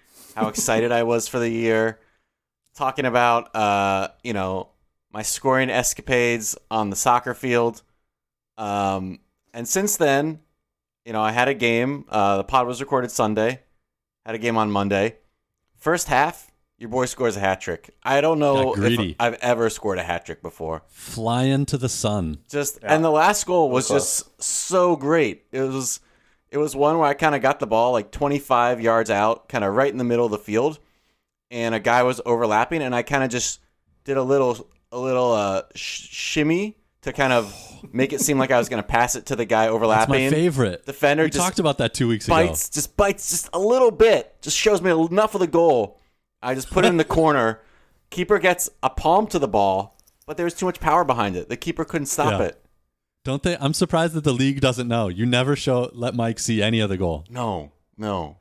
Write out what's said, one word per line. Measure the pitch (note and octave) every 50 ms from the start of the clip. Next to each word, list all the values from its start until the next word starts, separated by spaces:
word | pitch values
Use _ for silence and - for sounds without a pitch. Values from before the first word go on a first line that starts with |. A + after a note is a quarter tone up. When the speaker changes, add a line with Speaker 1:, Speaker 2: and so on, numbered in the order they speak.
| _ _ _ - - - -
Speaker 1:
how | A2 A2 G#2+
excited | G#2 - - B2+ A2+ A2 A#2 A#2+
I | A#2+ A#2
was | A#2 A#2 A#2 A#2 - -
for | - B2
the | A#2 A#2
year, | A2+ A2+ A#2 A2+ A2 A2 A2 A2+ A2 - _ _ _ _ _ _ _ _ _ _ _ _ _ _ _
talking | - C#3 C3 B2+ D3 C3
about, | B2 A#2 A#2+ A#2+ A#2+ A#2 A#2 A2+ - -
uh, | A2 G#2+ G#2 G2+ G2+ G2 G2 G2 F#2+ G2 - - _ -
you | B2
know, | A2 G2+ F#2+ F#2 F#2+ F#2 F#2+ - _ _ _ _ _ _ _ _
my | - G#2+
scoring | A2 - - - - C3+ C3 C3 C3 B2+
escapades | G#2+ B2+ B2 - - - - - C3 B2 A#2+ A#2+ A#2 A#2 G#2+ - - - _ _
on | A2+ A2 G#2+ G2+
the | F#2+
soccer | - - C3+ A#2+ A#2+ - B2+ A#2
field. | - - B2+ A#2+ A#2+ A#2 A#2 A2+ - _ _ _ _ _ _ _ _ _ _ _ _ _ _ _
Um, | A2 G#2+ G2+ G2+ G2+ G2 G2 G2 F#2+ F#2+ F#2 E2+ - _ _ _ _ _ _
and | - A#2 A#2+ -
since | - F#3+ G3+ G3+ -
then, | - D#3+ C#3 C#3 C#3 D3 D#3+ D#3 D#3 _ _ _ _ _ _ _ _ _ _ _ _ _
you | A#2
know, | A2 G#2+
I | G#2+ A2
had | A2 B2 B2 C#3
a | C#3
game. | A2 A#2 A#2 A#2 A#2 B2 C3+ C#3+ C#3+ - -
Uh, | - G#2+ G2 G2+ G2 G2
the | G2
pod | - C3+ C3 B2
was | A#2+ B2+ A#2+
recorded | C3+ - C#3+ B2+ A#2+ A#2
Sunday. | - - A#2 G#2+ G#2+ G#2+ A2 A#2+ C3 B2+ _ _ _ _ _ _ _ _ _ _ _ _ _
Had | A2+ A2+
a | A2
game | A2+ A#2+ A2+
on | A2+ A2 G#2
Monday. | G2+ G2+ G2+ G2+ G2+ G2 G2+ A#2 - _ _ _ _ _ _ _ _ _ _ _ _
First | _ - D3 F3 E3+ - -
half, | C#3+ B2+ D3 E3 - - - _ _ _ _ _ _
your | _ A#2+ A2
boy | A#2 B2+ B2+
scores | B2 - B2+ B2+ A#2 F#2+
a | G2+
hat | G2 F#2+ F#2+ -
trick. | - F#2 E2 - - - _ _
I | _ B2 C#3 C#3+
don't | D3 D#3+ E3 D3+
know | D3 C#3 C#3 C3+ C3
Speaker 2:
Got | C3
Speaker 1:
if | -
Speaker 2:
greedy. | G2+ G2+ A#2 A#2+ A#2 G2+ E2+ D#2 -
Speaker 1:
I've | A#2+ A#2+ A2+
ever | - - A#2+ A#2+ A2+ A#2 A2
scored | G#2+ - - G#2 F#2 F2+
a |
hat | E2+ F2 F2 E2+ -
trick | - D#2 -
before. | - E2 - - E2 D#2+ D#2+ D#2 - _
Speaker 2:
Flying | _ - - - - A#2 A2 A2+ A#2 B2 C3 C3+ C#3 C#3 C#3+
to | - C#3+ B2+
the | C3 A#2
sun. | - - - G#2+ G#2 G2+ F2+ D#2 D2+ - - _
Speaker 1:
Just | - C#3+ C#3+ C#3+ - -
Speaker 3:
Yeah. | A2+ G2+ D3+
Speaker 1:
and | D#3+ E3
the | D#3+
last | D3+ D#3 E3 G3 G#3 - -
goal | F3 F3+ F3 D#3 C3
was | B2 B2+ C3
Speaker 3:
Close. | - - C#3 C3+ - - -
Speaker 1:
just | - _ _ _
so | - - - - - - F3 F#3 F3+ F3+ E3+
great. | C#3 C3+ C#3+ E3 E3 C#3 G#2+ E2+ - _ _
It | - C3
was, | C3+ C3 C3 C3+ B2+ - - - - _ _ _ _ _ _ _ _ _
it | - C#3+
was | D3+ C#3+ C3+
one | C3+ C#3+ D3+ D#3+ E3+
where | D3+ C#3+
I | C#3+
kinda | - D#3+ D#3 D3 C3
got | A#2 C3 C#3+ -
the | C#3
ball, | G#2 A2 A2 A#2+ B2+
like, | B2 A2+ G#2 -
twenty-five | - - D3 C#3+ C#3+ C#3+ C#3+ - B2+ A#2+ A#2+ A#2+ B2 A#2
yards | A2+ A2+ A2+ A2+ A2+ G#2+
out, | G#2 G2+ G#2+ A2 A#2 - - -
kinda | - A#2 G#2 G2
right | G2+ B2 C#3 C#3
in | - B2+
the | B2
middle | A#2+ A#2 A#2 A#2+
of | A2
the | G#2 G2+
field, | - G#2+ G#2 A2+ C3 D#3 D3+ - _ _ _ _ _ _ _ _ _ _ _ _ _ _
and | B2 A#2+ A#2 A2+ A2+
a | G#2+
guy | G2+ A#2+ A#2 B2
was | B2 B2+ B2+ A#2 -
overlapping, | B2 A#2+ A#2 A#2+ G#2+ G#2 A2 B2 - E3+ D#3+
and | C#3 B2+ B2
I | A#2+
kinda | A#2+ - C#3+ C3+ C3 B2
just | A#2+ B2 - - - - _ _ _ _ _ _ _ _ _
did | C#3 C3+
a | C3+
little, | B2+ C3 C#3 C#3 C3 B2 A#2 G#2+ - - _ _ _ _
a | A#2+ B2
little, | B2+ C3 B2+ B2+ B2 A#2+
uh, | A#2 G#2+ G2+ G2 F#2+ F#2+ - - -
sh-, | - - - - - - -
shimmy | - - - - - D#3 D3 D3+ E3 F#3 G#3 G#3+ - _ _ _ _ _
to | _ C3+
kind | - - C#3 C3
of | B2+ A#2+ G#2+ G2 - - - - - - - -
make | - A#2+ C3 C#3
it | D3 C3
seem | - D3+ C#3+ C3+
like | C3 B2+
I | B2+ A#2+
was | A2+ -
gonna | B2+ A2
pass | - - B2+ A#2 A#2+ B2 -
it | A#2+ -
to | - C3+
the | A2+ A#2
guy | F#2+ A2+ A2 A2+
Speaker 2:
That's | A2+
my | A2+
Speaker 1:
overlapping. | A2 A#2 A2 G#2+ A2 A2+ C3 C3+ C3+ C3 C#3
Speaker 2:
favorite. | D3+ D#3 E3+ F3 C#3 C3+ A#2+ F#2+ F2 - -
Speaker 1:
Defender | C3+ C3+ - D3+ C#3 C#3+ D3+ D#3+
Speaker 2:
We | D3+
Speaker 1:
just | - F3+ F3
Speaker 2:
talked | F#3 - -
about | E3+ D3+ C#3 -
that | A#2+ A2 -
two | - B2+ A#2
weeks | A2+ G#2 -
ago. | - E3
Speaker 1:
bites, | D#3+ E3+ F3 E3 - - -
just | - D3+ - - -
bites | - G3+ G3+ G3+ - - -
just | F3 - - -
a | - F3
little | G3 A3 B3 C4 B3+ A3+
bit, | F3+ D#3+ A3 A3+ F#3+ C3 - - _ _
just | - D#3 -
shows | - - G#3+ G#3 F3
me | F3 F#3
enough | E3 D#3+ E3 E3 F3 G3+ G#3+ G#3+ -
of | F#3
the | F#3
goal. | D#3+ D#3 E3 E3+ E3 C3+ A#2+ G2+ - - _ _ _ _ _ _ _ _ _
I | - B2 C3
just | C3 - -
put | - F#3+ G3
it | -
in | F3
the | D#3+ D#3
Speaker 2:
<laughs> | - - E3
Speaker 1:
corner. | D#3+ D#3 D3 C3 A2+ A2+ A2 - _ _ _ _ _ _ _ _ _ _
Keeper | - F3+ F3+ - G#3 F#3
gets | - F#3 F3 - - - - _
a | - A#2+
palm | - - - D#3 F3 G3+ G#3+ G3+
to | - D#3+
the | C#3 A2
ball, | G#2 G#2 G2+ G2 F#2+ F#2+ G2 - _ _ _ _ _ _ _
but | - D3+
there | - E3+
was | E3+ E3+
too | - F#3
much | F3+ F3 -
power | - D#3+ D3+ F3 E3+
behind | C3+ B2 A#2 G#2 G2+ F2+
it. | F2+ F2 -
The | A#2+
keeper | - - E3+ D#3+ - D3+
couldn't | - - D#3+ C#3+
stop | - - - C#3+ D3+ - -
Speaker 2:
Yeah. | G#2 F2
Speaker 1:
it. | - - _ _ _ _ _ _ _ _ _ _ _ _ _
Speaker 2:
Don't | C3 C3+ D3 -
they? | F3+ F3 -
I'm | C#3 C#3 E3
surprised | - F#3 - E3+ D#3+ E3 E3 D#3+
that | D#3 D3
the | D3
league | B2+ A#2+ C3+ C#3 C#3 C3+
doesn't | C3+ C3 A#2 B2 B2 A#2+
know. | A#2 A#2 G#2+ F#2
You | F2+ F#2+ A#2+
never | B2 B2 B2 B2+ C#3 C#3+
show, | C3+ - C3+ B2+ B2 B2 -
let | - A#2 A#2+ B2 -
Mike | A#2+ A2+ A2+ A2+ -
see | - - A2+ G#2+
any | G2+ A2 A#2 A2+
of | G#2+ G2
the | F#2+
goal. | F2+ F#2+ E2+ D#2+ D2 E2 G2+
Speaker 1:
No, | A#2+ B2 A#2+ A2 G2 E2 D2 C#2+ _ _ _ _ _
no, | G#2 G#2+ G#2+ G2 F2+ D#2+ D2 - _